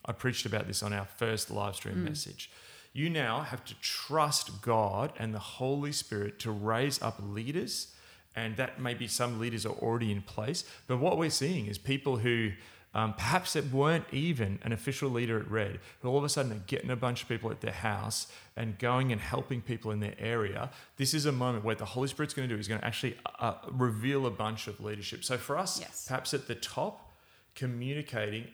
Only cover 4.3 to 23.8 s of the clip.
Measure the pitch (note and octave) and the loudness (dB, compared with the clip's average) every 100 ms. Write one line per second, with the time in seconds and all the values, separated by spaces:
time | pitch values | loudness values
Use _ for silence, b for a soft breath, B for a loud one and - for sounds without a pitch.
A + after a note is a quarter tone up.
4.3 | - - G2+ A#2+ A2+ G2+ G2 D3 - A2 | 4 0 -2 4 6 6 4 0 -2 -4
5.3 | G#2+ - - B2+ C#3+ C#3+ C#3+ - G#2+ G2+ | -4 -6 -2 0 0 0 -2 -2 -2 -2
6.3 | - A2+ G#2 G#2+ A2+ C#3+ C3 A2+ G#2+ G2+ | -2 -2 0 2 4 2 2 -2 -4 -4
7.3 | G2+ A#2 E3 A3+ - - B B B B | -4 -2 -2 -2 -4 -6 B B B B
8.3 | - A2+ G#2+ B2+ - B2+ A#2+ A#2+ - B2 | -4 -2 0 -2 -2 -2 -2 -2 0 2
9.3 | A2+ A#2 A2+ G#2+ - A2+ A#2 A2+ G2+ - | 0 0 0 -2 0 2 4 4 2 -2
10.3 | - A2 F3 - B B B2+ E3+ D#3+ D#3+ | -4 -2 -2 -4 B B 2 4 4 4
11.3 | - C#3 F3+ G#2 G2 - C3+ C#3+ A#2+ B2 | 2 2 2 0 -2 0 2 2 4 4
12.3 | A#2 A2 F#2+ B B B G#2+ A2 G#2 A2 | 4 2 -2 B B B 0 0 2 2
13.3 | F3+ F3+ D#3 C#3 C3 D3 E3 - C#3 E3+ | 2 4 0 2 4 6 4 2 0 2
14.3 | C#3 G2 G2 A2+ A2+ - C3 C#3 A#2 A#2 | 4 2 0 0 -2 -2 0 0 2 2
15.3 | A2 G#2+ A2 G2 F#2+ B B B2 C#3 C#3+ | 0 2 0 0 -2 B B 2 4 4
16.3 | D3+ C3 G#2+ F#2 C3 - B2 B2 A#2 - | 2 0 -2 -2 -2 0 0 0 0 -2
17.3 | A2+ A2+ A2 A2 G2+ A2+ G2+ G#2+ - - | -2 -2 -4 -4 -2 0 0 -2 -4 -4
18.3 | B B - A2+ G2+ B2 B2+ C3 G#2+ - | B B -4 -4 0 2 4 4 2 0
19.3 | - - B2 - A#2 A2 G#2 G#2 - A2 | -2 0 -2 -2 -2 0 0 0 -2 0
20.3 | A#2 G2+ G2+ B2+ B B - C3+ D#3 D3 | 0 0 -2 -6 B B -2 2 4 4
21.3 | B2+ B2+ A#2 G#2+ A2 G#2+ B2+ C3+ - D3 | 4 2 2 0 0 -2 0 0 0 -2
22.3 | - B2+ G#2+ G2+ G#2+ A#2 - B2+ - - | -2 -2 -2 0 0 0 0 -2 -2 -6
23.3 | - A#2 - - C3 | -2 -2 -2 -2 2